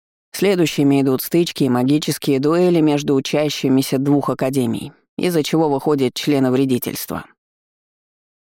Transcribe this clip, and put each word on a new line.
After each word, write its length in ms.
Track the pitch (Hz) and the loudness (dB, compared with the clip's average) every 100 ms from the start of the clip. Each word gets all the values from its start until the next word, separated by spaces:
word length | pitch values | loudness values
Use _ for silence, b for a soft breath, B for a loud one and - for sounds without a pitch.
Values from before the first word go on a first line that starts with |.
| _ _ _ - | _ _ _ -2
Следующими 640 | 190 180 156 - 143 139 | 0 2 0 2 2 4
идут 200 | 135 131 | 2 0
стычки 440 | - 170 170 - 135 | 0 0 0 0 0
и 40 | |
магические 680 | 123 127 147 - 143 - 135 | 2 2 0 -2 -4 -2 0
дуэли 420 | 147 170 180 170 | 2 2 2 4
между 340 | 151 147 147 135 | 2 2 0 -2
учащимися 800 | - 147 151 - 139 131 135 131 | 0 -2 -2 -2 0 0 0 -2
двух 320 | 143 143 143 | 2 0 0
академий, 640 | 127 135 135 117 110 143 - _ - | -2 -2 -2 -2 -4 -10 -16 _ -4
из-за 260 | 180 170 | -2 -2
чего 260 | 143 160 156 | 0 0 2
выходит 460 | - 160 147 127 - | 0 0 0 0 -2
членовредительство. 1080 | - 143 131 127 135 123 - - - 82 - _ _ _ _ _ _ _ _ _ _ _ | 0 2 2 2 0 -2 -4 -8 -10 -10 -12 _ _ _ _ _ _ _ _ _ _ _